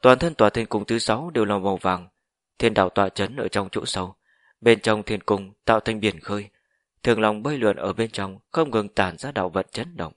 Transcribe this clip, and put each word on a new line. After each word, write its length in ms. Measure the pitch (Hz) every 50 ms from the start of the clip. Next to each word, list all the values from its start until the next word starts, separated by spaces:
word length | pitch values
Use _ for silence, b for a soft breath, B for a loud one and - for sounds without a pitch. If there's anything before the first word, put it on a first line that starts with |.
Toàn 180 | - 127 127 127
thân 160 | 165 170 156
tòa 140 | - 113 104
thiên 160 | - 120 110
cung 200 | - - 107 104
thứ 140 | - 113 117
sáu 300 | - - 110 117 151 175
đều 160 | 156 127 107
là 120 | 101 104
màu 200 | 101 92 98 98
vàng, 320 | 90 - 92 92 90 87 90 _ _ _ _ _ _ _ _ _ _
thiên 140 | - 117 110
đạo 160 | 104 95 92
tọa 200 | - 101 101 95
chấn 260 | - - 98 101 123
ở 120 | 131 117
trong 220 | 95 - 101 98 92
chỗ 140 | - - -
sâu, 300 | - - 98 92 92 98 _ _ _ _ _ _ _ _ _
bên 180 | - 117 113 104
trong 240 | - 113 107 107 101
thiên 180 | - 110 98
cung 320 | - - 104 98 98 95 101 _ _
tạo 140 | - 113 107
thành 200 | - - 113 107
biển 200 | 101 107 92 80
khơi, 300 | - - 101 104 104 - _ _ _ _ _ _ _ _ _ _ _
thường 160 | 123 117 104
long 240 | 110 107 107 107 110
bay 140 | 143 151
lượn 180 | 135 117 107 98
ở 180 | - - 95 92
bên 180 | - 113 113
trong, 280 | - - 98 98 95 101 _ _
không 200 | - 165 160 147
ngừng 180 | 117 110 104 101
tản 280 | _ - 98 92 85
ra 140 | - - 139
đạo 180 | 143 110 92 92
vận 160 | 80 95 92 _
chấn 260 | _ - 101 175 175
động 160 | 160 92 80 _